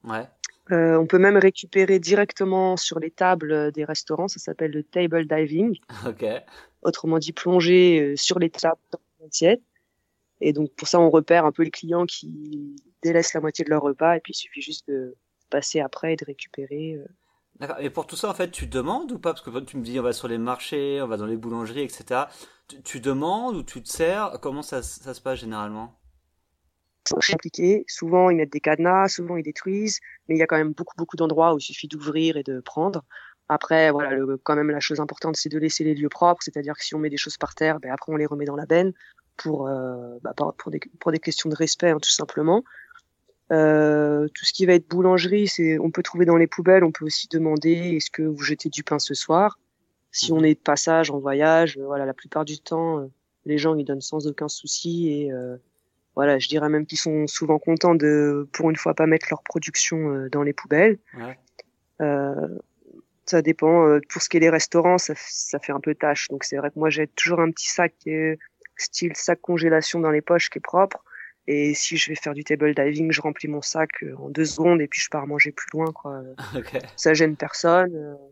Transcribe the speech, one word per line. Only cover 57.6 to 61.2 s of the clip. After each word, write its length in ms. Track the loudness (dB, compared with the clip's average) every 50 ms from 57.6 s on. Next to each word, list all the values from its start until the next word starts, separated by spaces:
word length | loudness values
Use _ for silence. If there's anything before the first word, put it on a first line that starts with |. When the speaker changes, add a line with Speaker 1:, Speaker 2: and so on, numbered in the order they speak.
| 4 0 0 2 4 4 4
Speaker 2:
de, 520 | 4 4 4 4 4 2 2 0 -2 -4 -8 -4
pour 160 | 0 0 0
une 80 | 0
fois, 160 | 0 0 -2 2
pas 120 | 2 4
mettre 220 | 4 4 2 2 -4
leur 140 | -6 -6 _
production, 720 | -6 -6 -6 -6 -4 -2 -2 -2 0 -2 -2 -2 -2 -2
euh, 160 | -4 -6 -4
dans 140 | -2 0 0
les 100 | -2 -2
poubelles. 440 | -4 -2 0 4 6 6 6 4 2 _ _ -18
Speaker 1:
Ouais. 200 | -14